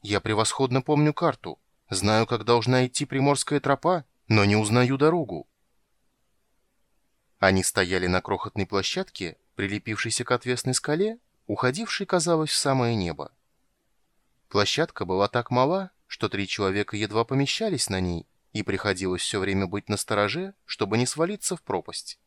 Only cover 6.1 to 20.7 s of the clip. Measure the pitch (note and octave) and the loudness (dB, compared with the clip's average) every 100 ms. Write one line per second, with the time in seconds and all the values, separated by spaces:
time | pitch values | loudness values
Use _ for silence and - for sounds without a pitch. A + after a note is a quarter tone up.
6.1 | _ _ _ _ _ _ _ _ _ _ | _ _ _ _ _ _ _ _ _ _
7.1 | _ _ _ G2 F#2+ F#2 - F#2 F#2 F2+ | _ _ _ 4 4 2 0 0 0 2
8.1 | F2+ - G2 G#2+ - F#2+ G2+ F#2 - F#3+ | 0 0 -4 -4 -6 -2 -2 -2 -4 -6
9.1 | - F2 - _ - G2+ G#2 G#2 G#2+ A#2 | -8 -10 -10 _ -6 -4 -4 -6 -6 -4
10.1 | - A#2+ B2 B2 B2 - B2+ - D#3 G#3 | -4 -2 -2 0 -4 -2 -4 -2 0 0
11.1 | A3+ _ _ _ G2+ B2+ C#3+ A3+ - F#3+ | -4 _ _ _ 0 0 0 -4 -6 0
12.1 | F#3 D#3+ E3 D#3 - C#3+ C3+ A#2+ A#2 F2 | 0 2 2 2 0 0 2 2 2 0
13.1 | D2+ D2 _ _ _ _ _ _ _ _ | -4 -10 _ _ _ _ _ _ _ _
14.1 | _ _ _ _ G2+ G2+ - E3 - F2+ | _ _ _ _ 0 2 0 -2 -4 -4
15.1 | F#2 G2+ A#2+ A#2 B2 C3 F#3 F#3 _ _ | 0 2 0 0 2 2 0 -4 _ _
16.1 | - A2 G2 G2 - G2 G2 G#2 G#2+ G#2 | -6 -4 -4 -6 0 0 0 -2 -4 -2
17.1 | G#2+ A#2 C3+ C#3 - A3 D#3 - F#2+ F#2 | 0 0 0 0 -2 -2 -2 -2 -2 -2
18.1 | E2+ - _ _ G#2+ G#2 G2+ G#2+ F#2 F#2+ | -4 -8 _ _ -8 -4 -2 0 -2 -2
19.1 | F2+ - G#2+ G2 F#2+ F#2+ G#2 - G#2 - | -2 -2 -2 0 0 0 -4 -4 -6 -2
20.1 | G#2 G#2 C3 F#3+ - _ | 0 0 -2 -8 -12 _